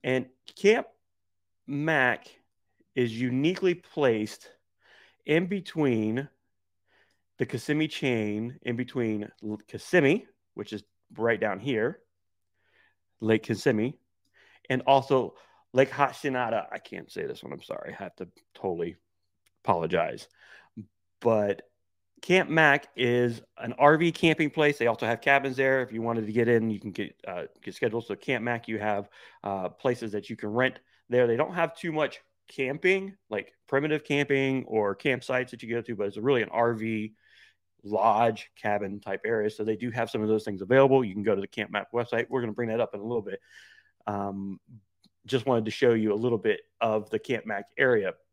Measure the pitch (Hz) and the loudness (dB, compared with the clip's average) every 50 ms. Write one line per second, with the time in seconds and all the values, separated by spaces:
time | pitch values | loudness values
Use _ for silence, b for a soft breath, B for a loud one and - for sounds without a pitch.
0 | - 131 127 131 127 - _ _ _ - - - - 196 220 254 - - _ _ | 0 0 0 0 -2 -4 _ _ _ -20 -14 2 4 6 6 6 2 -6 _ _
1 | _ _ _ _ _ _ _ _ _ _ _ _ _ - 139 143 151 160 160 143 | _ _ _ _ _ _ _ _ _ _ _ _ _ -8 -6 -2 0 2 2 4
2 | 131 123 110 - - - - _ _ _ _ _ _ _ _ _ _ _ _ 135 | 4 2 2 0 -6 -20 -20 _ _ _ _ _ _ _ _ _ _ _ _ -2
3 | 123 117 110 113 127 127 123 131 143 165 185 - 190 185 175 180 _ - - 165 | -2 -2 -2 -4 -4 -2 0 0 0 0 0 2 0 0 -2 -2 _ -12 -4 0
4 | 143 127 113 107 107 - - - - - - _ _ _ _ b b b b b | 2 2 2 2 -2 -4 -8 -16 -20 -20 -20 _ _ _ _ b b b b b
5 | b b b b b - 151 165 185 175 202 196 170 - - 165 151 135 117 107 | b b b b b 0 0 0 0 -2 -6 -6 -6 -8 -2 0 2 2 2 2
6 | 107 107 110 127 143 147 _ _ _ _ _ _ _ _ _ _ _ _ _ _ | 0 0 -2 -4 -6 -8 _ _ _ _ _ _ _ _ _ _ _ _ _ _
7 | _ _ _ _ _ _ _ _ 127 117 - 120 - - 147 151 156 156 - - | _ _ _ _ _ _ _ _ -6 -4 -4 -8 -4 -2 0 0 0 -2 -2 -2
8 | - 135 123 113 107 104 104 107 113 120 131 - _ 123 117 113 127 123 - 131 | -2 0 0 0 0 -2 -2 -4 -6 -8 -10 -8 _ -6 -4 -4 -6 -4 -4 -2
9 | 120 110 107 104 104 - _ _ - 107 107 104 - _ - 104 - - - 180 | -2 0 -2 -4 -6 -10 _ _ -10 -8 -8 -8 -10 _ -16 -14 -8 2 4 4
10 | 143 135 165 240 - - _ _ _ _ _ - 104 - 110 101 - _ _ _ | 6 6 4 2 -2 -10 _ _ _ _ _ -12 -10 -8 -10 -12 -12 _ _ _
11 | _ _ - - 110 117 113 101 110 107 95 95 104 139 131 107 107 135 196 - | _ _ -8 -2 0 0 2 2 0 -2 -2 -4 -4 -2 -2 0 0 -2 -4 -8
12 | _ _ _ _ _ _ _ _ _ _ _ _ _ _ _ _ _ _ _ _ | _ _ _ _ _ _ _ _ _ _ _ _ _ _ _ _ _ _ _ _
13 | _ _ _ _ 113 110 113 110 - - 113 101 - 139 117 107 110 131 - _ | _ _ _ _ 2 2 2 2 2 -2 -4 0 2 2 2 2 0 -2 -6 _
14 | _ _ _ _ _ b b b b b b b b - 131 127 - - 139 135 | _ _ _ _ _ b b b b b b b b -4 -4 -2 4 4 4 4
15 | 123 - 139 131 117 - - b b b b b b _ - 127 139 135 - - | 4 4 2 2 2 0 -8 b b b b b b _ 2 2 2 2 4 0
16 | 143 131 - - - 143 131 127 123 113 113 107 - - - 98 _ - - 92 | 0 0 0 -6 -6 -4 -2 -2 -2 0 -2 -2 -4 -4 -12 -14 _ -12 -14 -14
17 | - - - 90 87 - - - - - 69 - - - - - - 73 - - | -14 -10 -8 -8 -6 -6 -8 -10 -10 -12 -14 -14 -10 -12 -10 -10 -10 -12 -12 -12
18 | 101 90 _ - 92 87 _ _ _ _ _ - - 98 87 82 85 87 82 _ | -14 -14 _ -14 -16 -16 _ _ _ _ _ -6 -6 -4 -4 -2 -4 -6 -6 _
19 | _ _ _ _ _ _ _ _ _ _ _ _ _ - 95 85 82 82 87 85 | _ _ _ _ _ _ _ _ _ _ _ _ _ 0 0 2 2 0 0 0
20 | 82 78 60 55 - _ B B B B B B B B B 110 101 _ _ _ | 0 -2 -4 -10 -16 _ B B B B B B B B B -18 -18 _ _ _
21 | _ _ _ _ - 117 113 107 104 101 98 - - _ _ _ _ _ _ _ | _ _ _ _ 2 2 2 4 2 0 -2 -4 -6 _ _ _ _ _ _ _
22 | _ _ _ _ - - 180 185 - - 156 160 156 147 139 139 - - _ - | _ _ _ _ 0 4 4 4 4 4 4 6 6 6 6 4 0 -8 _ -2
23 | 127 120 120 123 123 120 117 113 - _ _ - 113 117 120 - 139 147 156 156 | 0 2 4 2 2 2 0 -4 -12 _ _ -12 -10 -10 0 6 6 6 6 6
24 | 170 170 160 - - 165 156 156 160 147 - 165 151 147 143 - 117 117 113 - | 4 0 0 2 2 2 4 4 0 -2 2 2 2 2 2 2 2 0 2 2
25 | 120 110 117 113 - 147 139 139 135 139 127 127 135 135 135 131 127 120 117 110 | 0 0 0 0 4 4 4 4 4 0 -2 0 2 2 2 2 0 -2 -4 -4
26 | 113 117 117 113 110 104 107 120 117 117 120 113 110 113 107 98 - 101 87 - | -4 -2 -2 -2 -4 -2 0 2 4 4 4 4 4 0 -4 -4 -8 -10 -8 -8
27 | 101 73 - _ - - 92 90 76 - _ _ _ 104 90 - - 117 104 117 | -8 -8 -10 _ -14 -10 -10 -8 -10 -10 _ _ _ -16 -6 -2 -2 -2 -2 -4
28 | 113 - 104 - - - 131 117 110 120 120 113 - - 113 104 104 107 104 101 | -6 -6 -10 -8 -4 -4 -2 -2 -2 -4 -4 -4 -4 -6 -6 -4 -2 -2 -2 -2
29 | 98 - B B B B B B - 101 98 95 92 87 - _ - 135 123 120 | -4 -8 B B B B B B -8 -6 -6 -4 -6 -8 -10 _ -2 -2 -2 -2
30 | 117 110 101 104 98 - 113 - - 104 104 120 127 131 - - _ _ _ _ | -6 -6 -6 -8 -8 -8 -12 -8 -8 -4 0 0 0 0 0 -4 _ _ _ _
31 | _ _ 120 123 123 117 113 117 151 - 180 180 170 160 165 - - 175 156 156 | _ _ 2 2 4 4 2 0 0 -2 0 -2 -2 -2 -4 -8 -8 -6 -2 -2
32 | 147 135 - - _ _ _ _ _ _ - - 135 127 139 160 - 180 190 190 | -2 -2 -4 -12 _ _ _ _ _ _ -8 -6 -4 -4 -4 -2 0 2 2 2
33 | 190 196 196 _ _ _ 110 98 95 - _ _ _ _ - 135 143 156 151 147 | -2 -8 -14 _ _ _ -6 -6 -6 -8 _ _ _ _ 0 0 2 2 -2 -2
34 | - - 147 143 143 139 139 135 135 135 135 131 - - 110 110 104 101 98 - | 0 0 0 0 2 2 2 2 2 2 0 -2 -4 -2 0 0 0 0 -2 -2
35 | - 143 127 123 - - 131 127 127 123 - - - 113 117 117 110 - 117 95 | 0 0 0 0 -2 -4 -4 -4 -4 -4 -10 -16 -8 -6 -6 -6 -4 -6 -6 -4
36 | 104 101 98 110 107 135 139 123 107 - - 117 117 117 117 110 110 113 113 110 | -4 -6 -4 -2 0 2 2 2 0 0 0 2 2 2 2 0 -4 -4 -4 -4
37 | 107 107 b b b b b b b b b b _ _ _ _ _ 101 104 98 | -6 -8 b b b b b b b b b b _ _ _ _ _ -4 -2 2
38 | 101 113 104 107 117 117 110 107 - - _ - - 110 104 101 101 95 101 104 | 4 4 4 6 4 2 2 -2 -10 -18 _ -6 -2 -2 0 0 -2 -6 -8 -10
39 | - 104 98 98 - 110 117 110 104 107 - - 107 110 110 98 120 123 110 123 | -8 -8 -8 -6 -2 -2 -2 0 0 -2 -2 -4 -4 -4 -4 -4 -4 -6 -4 -4
40 | 117 113 - 113 107 107 110 107 - 110 101 92 98 92 123 135 135 135 131 135 | -4 -2 -2 -2 0 2 0 0 0 -4 -8 -8 0 4 6 6 8 8 6 4
41 | 127 101 92 104 101 107 104 95 98 - - - 104 - - 104 95 - - 120 | 2 0 -4 -4 0 0 0 0 -2 -6 -6 -6 -6 -2 -4 -4 -4 -2 -4 -4
42 | 117 - - 113 113 - - 131 120 113 104 120 120 113 110 117 117 - - 101 | -4 -2 -2 -2 -2 -2 -2 -4 -4 -4 -4 -4 -4 -2 0 -2 -2 -2 -4 -10
43 | 101 113 120 117 98 92 95 - B B B B B B B B B B B B | -8 -4 -4 -4 -4 -6 -12 -12 B B B B B B B B B B B B
44 | _ - 104 101 101 101 98 98 98 98 95 - _ _ 127 110 _ _ _ _ | _ -8 -6 -6 -6 -6 -6 -8 -8 -10 -10 -12 _ _ -20 -20 _ _ _ _
45 | _ _ _ _ _ - 135 127 113 135 127 117 110 107 - - 135 123 117 113 | _ _ _ _ _ -4 -2 -2 0 2 0 0 0 -2 -2 2 4 4 4 4
46 | 107 107 101 107 117 123 117 107 95 110 101 - - _ _ _ 117 113 107 110 | 2 0 0 0 0 0 0 0 0 0 0 -2 -4 _ _ _ -2 0 0 -2
47 | 107 - - 107 - - 127 113 - 107 104 101 104 _ _ - 139 127 123 110 | -2 -2 -6 -6 -4 -4 -6 -6 -4 -6 -8 -8 -8 _ _ 2 2 4 4 2
48 | 98 92 - _ _ _ | 2 -2 -6 _ _ _